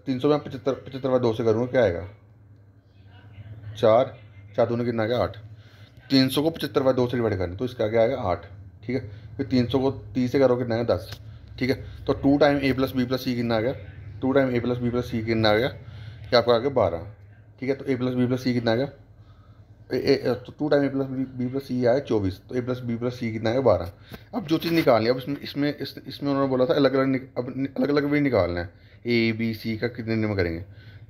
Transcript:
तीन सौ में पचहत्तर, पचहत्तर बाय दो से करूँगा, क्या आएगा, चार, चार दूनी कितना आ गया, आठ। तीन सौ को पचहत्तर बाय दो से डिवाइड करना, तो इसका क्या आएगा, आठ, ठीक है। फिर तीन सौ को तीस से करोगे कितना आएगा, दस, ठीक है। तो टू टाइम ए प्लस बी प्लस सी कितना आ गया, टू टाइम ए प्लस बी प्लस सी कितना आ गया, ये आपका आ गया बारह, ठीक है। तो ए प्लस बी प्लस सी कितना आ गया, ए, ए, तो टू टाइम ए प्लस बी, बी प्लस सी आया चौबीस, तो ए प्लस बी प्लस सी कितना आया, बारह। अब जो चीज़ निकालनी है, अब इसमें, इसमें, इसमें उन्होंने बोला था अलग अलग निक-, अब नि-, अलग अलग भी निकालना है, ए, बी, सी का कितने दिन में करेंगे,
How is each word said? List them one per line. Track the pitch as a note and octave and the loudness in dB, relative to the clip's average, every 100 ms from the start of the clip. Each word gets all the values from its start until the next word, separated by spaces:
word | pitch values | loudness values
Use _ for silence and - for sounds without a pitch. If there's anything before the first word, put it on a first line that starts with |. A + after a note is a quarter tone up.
| - | -6
तीन | B2+ | 0
सौ | D3 | 2
में | D3 | 2
पचहत्तर, | D3 C#3 C#3 B2 | -2 -4 -4 -4
पचहत्तर | - C3 C3 | -8 -6 0
बाय | B2+ | 2
दो | A#2+ | 2
से | A2 | 2
करूँगा, | A2+ A2 B2 | 2 2 2
क्या | C3 | 4
आएगा, | G#2 E2+ F2+ - - - - - - - _ - - - - - - - - - | 2 2 -8 -16 -20 -20 -20 -20 -20 -20 _ -20 -20 -20 -20 -20 -18 -16 -14 2
चार, | A2 A2+ C3 - - - - - | 4 6 4 -4 -20 -20 -10 -2
चार | A#2 | 0
दूनी | A#2 A#2+ | 0 -2
कितना | A2+ | -2
आ | A2 | -2
गया, | A#2+ | 0
आठ। | F2 - - - - - - - - | -2 -4 -18 -20 -20 -20 -20 -20 0
तीन | C3+ C3 | 2 4
सौ | D3 | 2
को | D#3+ | 0
पचहत्तर | D#3 D3+ D3 | -2 -4 2
बाय | C3 | 2
दो | B2+ B2 | 2 0
से | B2 | 0
डिवाइड | A2+ F#2+ | 0 0
करना, | F2 G2 | -4 -4
तो | B2+ | -8
इसका | - G#2+ | -4 0
क्या | A2+ | 2
आएगा, | A2+ B2+ | 2 0
आठ, | G2 F2 - - - - - | -2 -4 -6 -20 -20 -16 -6
ठीक | B2 | -6
है। | - - - - | -6 -16 -14 -8
फिर | - | 0
तीन | B2+ A#2+ | 0 2
सौ | C3+ | 2
को | C3+ C3+ - | 0 -2 -6
तीस | C3 B2 | -2 0
से | C#3 | 4
करोगे | C3 B2 | 4 2
कितना | A#2+ A2+ | 0 -2
आएगा, | A#2 F2+ | 0 0
दस, | - - - - - - | -2 -16 -16 -18 -18 -4
ठीक | B2+ | -2
है। | B2+ - - - | -2 -6 -8 -4
तो | C#3 | 0
टू | C#3 C#3+ | 2 6
टाइम | D3 C#3+ | 4 4
ए | C3+ | 0
प्लस | B2+ C3 | 0 0
बी | C3 B2 | 0 -2
प्लस | C3 | -2
सी | C3 A#2+ | -2 -2
कितना | A#2 A2+ | 0 0
आ | |
गया, | A#2+ - - - - - | 0 -4 -12 -18 -16 -6
टू | C3 | 2
टाइम | C3+ C3 A#2+ | 2 2 0
ए | |
प्लस | A#2+ B2 | 0 -2
बी | A#2+ | -2
प्लस | B2 A#2+ | -2 -2
सी | A#2 | -4
कितना | A2 A2+ G#2+ | -2 2 4
आ | G#2+ | 4
गया, | C#3 | 2
ये | - - - - - - A#2+ | -4 -16 -16 -16 -16 2 4
आपका | A2+ A#2 | 6 2
आ | |
गया | C#3 | 2
बारह, | C3 F2+ E2+ E2+ - - - - - | 2 2 0 -10 -18 -20 -20 -20 -8
ठीक | C3 | -4
है। | C3+ | -4
तो | C#3 | -2
ए | B2 | -2
प्लस | B2+ | 0
बी | B2+ B2 | 0 0
प्लस | B2+ | 0
सी | B2+ | 0
कितना | A#2+ A#2 | 0 2
आ | A2+ | 0
गया, | C#3 - - - - - - - - - - | 0 -8 -20 -20 -20 -20 -20 -20 -20 -20 -6
ए, | C3 | -2
ए, | - C3+ C#3+ A#2+ | 2 2 2 -2
तो | - | -6
टू | - D3+ | -6 0
टाइम | D3 | 2
ए | C#3 | 2
प्लस | C3+ C3+ | -2 -4
बी, | C3 C3 B2 | -4 -6 -4
बी | B2 | -4
प्लस | C3+ C3+ | -4 -4
सी | B2+ A#2+ | 0 2
आया | C#3 | 2
चौबीस, | - G#2+ F#2+ F#2+ | 2 0 0 -4
तो | - B2+ | -6 -6
ए | |
प्लस | A#2+ B2 | -4 -6
बी | A#2+ A2+ | -4 -4
प्लस | B2 A#2+ | -4 -4
सी | A2+ | -6
कितना | A2 A2 | -2 0
आया, | C3 | 2
बारह। | B2 F2+ F2 - - - - B3 | 4 2 0 -12 -20 -20 -8 -8
अब | D#3+ | -2
जो | D#3+ | -2
चीज़ | E3+ | 2
निकालनी | E3 D3+ A2 A2+ | 2 6 4 4
है, | |
अब | C3 | 0
इसमें, | C#3+ C#3+ | -4 -8
इसमें, | - C#3+ D3 C#3+ C#3 - C3 | -8 -4 -2 -2 -10 -10 -16
इसमें | - C#3+ | -6 -2
उन्होंने | C#3 C3+ | 0 0
बोला | B2+ B2+ | 2 2
था | D#3 | 4
अलग | C3+ | 4
अलग | C3+ C3+ | 4 2
निक-, | B2+ - - | 0 -4 -8
अब | B2+ B2+ | -6 -6
नि-, | C3+ - | -6 -2
अलग | C#3+ | 0
अलग | D3 C#3+ | 2 2
भी | D3 | 2
निकालना | C#3+ G#2+ F2 F2 | 4 2 2 -2
है, | F#2 - - - A#2+ | -6 -12 -20 -10 0
ए, | A#2 A2+ | 2 2
बी, | A2 A2+ | 0 -4
सी | G#2+ A2+ A2 | -4 -6 -4
का | A#2+ | -4
कितने | - A2 A2+ | -6 -2 0
दिन | G#2+ | 0
में | G2 | 0
करेंगे, | E2+ E2 - - - - | -2 -4 -10 -18 -20 -20